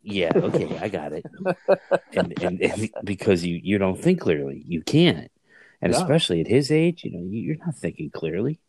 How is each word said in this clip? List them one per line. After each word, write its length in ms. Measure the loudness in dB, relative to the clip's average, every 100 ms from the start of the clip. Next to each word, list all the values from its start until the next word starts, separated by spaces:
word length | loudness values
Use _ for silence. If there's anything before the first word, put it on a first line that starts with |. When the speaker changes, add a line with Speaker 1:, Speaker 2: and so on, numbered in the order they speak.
Speaker 1:
Yeah, 280 | -4 -2 2 2
okay, 420 | 2 0 -2 -4
I 80 | -4
got 260 | -6 -6
it. 120 | -10 -12 -6 -4 -2 2 0 2 -2 _
And, 260 | -2 -2 -2
and, 220 | -4 0
and 280 | -2 0 -4 -6
because 400 | -6 -2 2 2
you, 160 | 2 -4
you 160 | 0 2
don't 200 | 0 0
think 220 | 0 2
clearly, 420 | 2 0 -2 -10 -6
you 160 | -6
can't. 480 | 2 4 4 2 -8 _ _ -20 -20 _
And 100 | 2
Speaker 2:
No. 60 | 2
Speaker 1:
especially 420 | 4 2 2 -2
at 60 | 2
his 240 | 2 4
age, 320 | 2 2 -2
you 80 | -10
know, 140 | -8 -8
you, 140 | -6
you're 160 | -4 -4 -6
not 100 | -6
thinking 360 | -8 -8 -12
clearly. 480 | -6 -6 -2 -4 -6